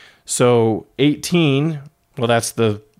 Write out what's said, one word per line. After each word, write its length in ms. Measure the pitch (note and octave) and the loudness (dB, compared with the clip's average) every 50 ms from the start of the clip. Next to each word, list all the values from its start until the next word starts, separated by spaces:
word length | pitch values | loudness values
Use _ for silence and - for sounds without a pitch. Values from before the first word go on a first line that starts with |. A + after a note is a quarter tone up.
| - - _ _ _ | -20 -20 _ _ _
So 600 | - - - B2+ B2 A#2+ A#2 A2+ A2+ G#2+ F#2 - _ - - | -8 -2 2 2 4 4 4 2 2 0 -2 -6 _ -4 0
eighteen, 840 | C#3 D3+ C#3 C#3+ - - F3 F3 D#3+ C#3+ C3+ C3+ D3+ E3 D#3 C#3+ C#3 - _ _ _ _ - | 0 0 0 -2 -4 -2 0 0 2 2 0 0 -2 -2 -4 -8 -12 -18 _ _ _ _ -8
well, 100 | - A#2+ | -4 -2
that's 240 | A2+ A#2 A#2 A2 - | 0 0 0 0 -4
the 320 | - A#2 A2+ A2 G#2 G2+ - _ _ | -4 -2 0 0 -2 -4 -10 _ _